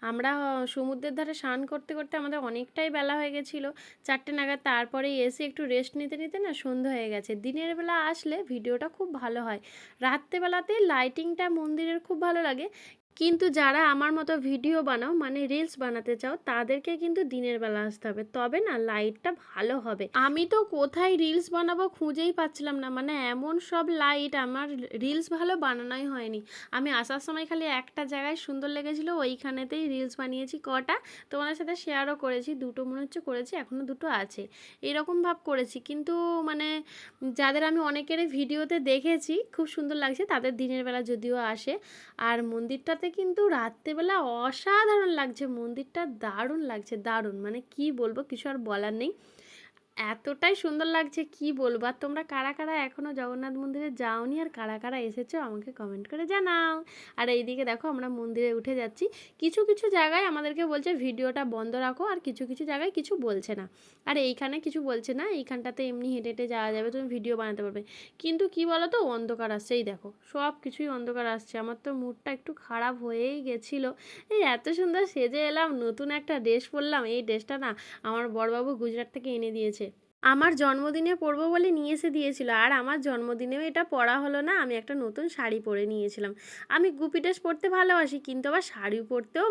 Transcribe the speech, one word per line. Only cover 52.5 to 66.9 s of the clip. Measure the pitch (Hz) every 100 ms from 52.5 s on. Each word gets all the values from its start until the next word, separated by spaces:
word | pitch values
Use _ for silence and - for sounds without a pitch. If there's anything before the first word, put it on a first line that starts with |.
কারা | 285 311 311
এখনও | 262 - 294
জগন্নাথ | 262 247 254 269 262
মন্দিরে | 277 277 302
যাওনি | 240 233 226 254 302
আর | 320
কারা | 233 220 214
কারা | 247 262
এসেছো | 226 240 247 -
আমাকে | 240 214 254
কমেন্ট | 254 202 196 202
করে | 302 330
জানাও। | 392 359 339 330 320 330 - - -
আর | 240
এইদিকে | 247 240 254 247
দেখো | 233 320
আমরা | 262 254
মন্দিরে | 240 233 233 240
উঠে | 226 247 254
যাচ্ছি, | 226 - 415 - - -
কিছু | 330 427 415
কিছু | 415 427
জায়গায় | 359 311 339 381
আমাদেরকে | 302 294 302 330
বলছে | 294 339 302
ভিডিওটা | 254 233 254 277 254
বন্ধ | 226 226 247
রাখো, | 254 254 427
আর | 359
কিছু | 269 - 254
কিছু | 254 302
জায়গায় | 277 370
কিছু | 320 - 381
বলছে | 233 196 - 202
না। | 185 _ - _ 277
আর | 285
এইখানে | 262 247 269 302
কিছু | 311 311
বলছে | 269 226 247
না, | 262 403
এইখানটাতে | 320 254 247 247 254 262
এমনি | 240 254
হেঁটে | 247 226
হেঁটে | 226 240
যাওয়া | 233 214
যাবে, | 220 226